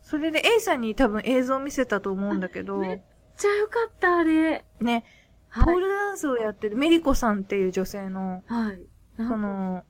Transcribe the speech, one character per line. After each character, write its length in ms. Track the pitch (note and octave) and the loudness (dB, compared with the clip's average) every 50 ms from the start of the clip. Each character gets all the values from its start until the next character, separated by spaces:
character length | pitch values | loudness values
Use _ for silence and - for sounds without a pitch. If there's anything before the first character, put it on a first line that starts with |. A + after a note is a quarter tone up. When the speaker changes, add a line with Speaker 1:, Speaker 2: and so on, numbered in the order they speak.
| _ | _
Speaker 1:
そ 160 | - - D4+ | -4 -4 -2
れ 100 | D4+ E4 | -2 0
で、 140 | D#4 D#4 - | 0 2 4
A 140 | F#4 A#4 A4 | 4 4 4
さ 160 | - F#4+ E4 | 4 2 0
ん 60 | C4 | 0
に 120 | A#3 A3 G#3+ | 0 -4 2
多 140 | - C4+ | 2 2
分 160 | G#3+ G#3 G#3+ - | 2 2 0 0
映 160 | A3 C4 B3+ | 2 2 2
像 180 | B3+ B3 C4+ C4+ | 2 2 0 -2
見 120 | C4+ D4 | -2 -4
せ 160 | - C#4 B3+ | -2 -2 -2
た 120 | B3 G#3+ G3 | 0 -2 -2
と 120 | G3 G3+ | -2 -4
思 180 | F#3+ F#3+ G3+ G3+ | -4 -2 -2 -2
う 60 | G#3 | -2
ん 40 | G3 | -2
だ 100 | F#3 F3+ | -4 -4
け 120 | - F3+ | -8 -10
ど、 160 | F3+ F#3+ G3 | -8 -6 -4
Speaker 2:
め 160 | G3 F#3 F#3 F3+ | -4 -2 -4 -4
っ 80 | F#3 _ _ _ _ _ _ - | -8 _ _ _ _ _ _ -10
ち 80 | - - | -2 0
ゃ 40 | G4+ | 0
よ 180 | G#4 G#4 G#4+ | 2 2 0
か 120 | G#4+ - A#4 A4+ | 0 0 -2 -2
っ 40 | A4 - - | -2 -4 0
た、 180 | - F4+ F4+ | 2 2 4
あ 60 | F4 E4 | 4 4
れ。 420 | D#4+ D#4+ D#4 D#4+ D#4+ D4+ - - _ _ - | 4 4 4 2 2 0 -2 -6 _ _ -4
Speaker 1:
ね。 240 | G#3+ A#3+ A#3+ A#3 - - - - _ _ _ _ _ _ | -2 0 0 -2 -4 -8 -20 -20 _ _ _ _ _ _
Speaker 2:
は 140 | - A3+ - | 2 4 4
い。 20 | |
Speaker 1:
ポ 60 | D#4+ | 4
ー 80 | F4 F4+ | 4 2
ル 80 | F#4 | 2
ダ 260 | F#4+ G4 G4+ G4+ G4+ G4 | 0 -2 -2 -2 -4 -4
ン 40 | - | -4
ス 80 | - | -4
を 100 | C#4+ B3+ | -2 -2
や 140 | A#3 A3 G#3+ | -2 -2 -4
っ 20 | G3+ | -4
て 160 | - - G#3 | -4 -6 -4
る 80 | G#3 | -2
メ 140 | B3 C#4 E4 | 0 4 4
リ 100 | E4 E4 | 4 4
コ 140 | E4 - C4+ | 4 2 2
さ 180 | - B3+ A3+ G#3 | 2 2 0 0
ん 60 | G3+ | -2
っ 40 | G3 | -2
て 120 | - G3+ | -4 -2
い 140 | G3+ F#3+ F#3 | 0 0 0
う 20 | |
女 140 | F3+ F#3+ F#3 | 0 -2 -4
性 240 | F#3+ - G3+ G3 F#3+ | -4 -6 -10 -8 -8
の、 340 | F#3 F#3+ F#3+ F#3+ F#3 F#3 - | -6 -6 -6 -6 -6 -8 -8
Speaker 2:
は 280 | - A#3 A#3 A3 G#3 F#3+ | -6 -4 -2 -2 -4 -6
い。 60 | F3+ F#3 - _ _ - _ _ | -10 -18 -20 _ _ -20 _ _
な 80 | - A3+ | -8 -4
ん 20 | |
か 60 | A#3+ A#3 | -4 -2
Speaker 1:
そ 40 | G#3+ | -2
の 440 | G#3 G3+ G3 F#3+ F#3+ F#3 F#3 F3+ - | -2 -4 -4 -4 -4 -4 -4 -6 -10